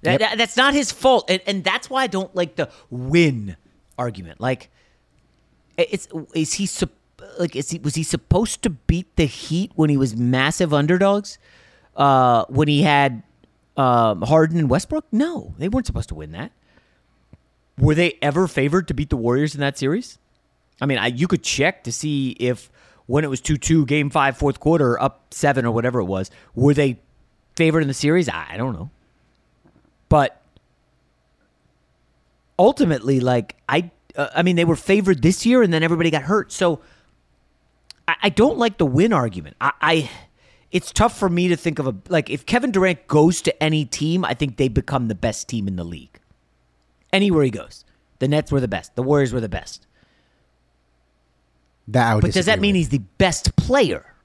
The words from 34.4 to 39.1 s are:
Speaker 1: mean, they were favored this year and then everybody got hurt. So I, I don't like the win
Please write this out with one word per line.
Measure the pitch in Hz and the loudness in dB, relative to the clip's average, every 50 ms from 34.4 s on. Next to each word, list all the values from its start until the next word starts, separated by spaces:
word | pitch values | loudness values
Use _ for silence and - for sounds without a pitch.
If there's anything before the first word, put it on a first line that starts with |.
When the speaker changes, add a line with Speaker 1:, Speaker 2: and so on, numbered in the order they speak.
| 170 | 0
Speaker 1:
mean, | 180 180 | 2 2
they | 170 170 | 2 2
were | 170 165 | 2 0
favored | - - - 196 208 208 185 185 139 | -2 2 2 2 2 4 2 0 4
this | 113 160 185 - - | 4 2 2 2 2
year | 226 247 254 233 | 4 4 6 4
and | 190 170 | 4 2
then | 160 160 | 0 0
everybody | 165 170 165 170 165 | 0 0 0 0 0
got | 160 151 135 | 0 0 -2
hurt. | 143 202 220 - - | 0 -2 -2 -2 -4
So | - - - 175 160 - - _ _ _ _ _ _ _ _ _ _ _ _ _ _ _ _ _ _ _ _ _ - _ _ - | -4 -2 0 0 0 -2 -8 _ _ _ _ _ _ _ _ _ _ _ _ _ _ _ _ _ _ _ _ _ -20 _ _ -4
I, | 165 - - | -4 0 0
I | 208 | -2
don't | 160 - 214 285 453 403 | 2 4 4 4 4 2
like | 233 226 196 - | 0 -2 0 0
the | 170 | 0
win | 143 123 139 185 233 | 0 2 2 2 2